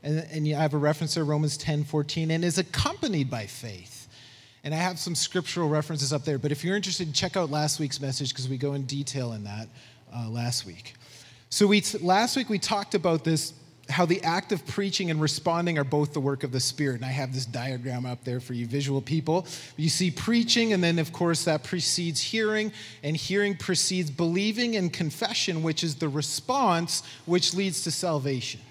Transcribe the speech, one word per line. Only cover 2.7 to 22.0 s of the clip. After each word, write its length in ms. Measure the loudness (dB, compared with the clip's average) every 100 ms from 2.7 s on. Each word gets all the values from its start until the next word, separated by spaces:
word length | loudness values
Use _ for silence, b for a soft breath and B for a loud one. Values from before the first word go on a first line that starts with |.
| 0 0 0 0 0 0
by 160 | -2 -8
faith. 640 | -10 -12 -12 -14 -18 -20 B B B B B -4
And 80 |
I 40 | 0
have 200 | 0 -2
some 160 | -4
scriptural 540 | -2 0 -2 -2 0 2
references 460 | 2 0 -2 0
up 100 | 0
there, 140 | 0 -2
but 160 | 0
if 100 | -2
you're 140 | 0 -2
interested, 360 | -2 -4 -2
check 220 | 0 0 0
out 160 | 0
last 300 | 0 0 0
week's 180 | -2 -2
message 340 | -4 -4 -4
'cause 140 | -4 -4
we 100 | -2
go 180 | -2 -2
in 80 |
detail 500 | -4 -4 -4 -4 -4
in 100 | -6
that, 240 | -8 -10 -12 B B B B -8
uh, 140 | -6
last 360 | -4 -2 -4 -6
week. 280 | -14 -18 -20 B B B B B
So 180 | 4 6
we 140 | 6
t-, 160 | 4 -2
last 400 | 2 4 4 0
week 100 | 0
we 120 | -2
talked 360 | 0 -2 0 0
about 300 | 2 2 2
this, 260 | 0 0 -10 -20 -20 -6
how 160 | 2 4
the 180 | 4
act 300 | 2 0 0
of 120 | -4 -4
preaching 460 | -2 -2 0 0
and 80 | 2
responding 580 | 2 0 0 2 2 2
are 60 |
both 300 | 2 2 2
the 80 | 0
work 240 | 0 0 -2
of 80 |
the 80 | -2
Spirit. 340 | -2 0 -2 -2
And 80 |
I 60 | -4
have 240 | -4 -2
this 120 | -4 -6
diagram 600 | -6 -4 -4 -4 -4 -4
up 180 | -6
there 160 | -4 -6
for 140 | -4
you 120 | -6 -2
visual 360 | -2 0 -2
people. 440 | 0 -2 2 0 0 B B B
You 140 | 0
see 200 | 2 0
preaching, 600 | 0 2 2 4 4 4
and 100 | 4
then, 160 | 4 4
of 140 | 0
course, 320 | 2 2 4
that 220 | 2 2 0
precedes 560 | -2 0 0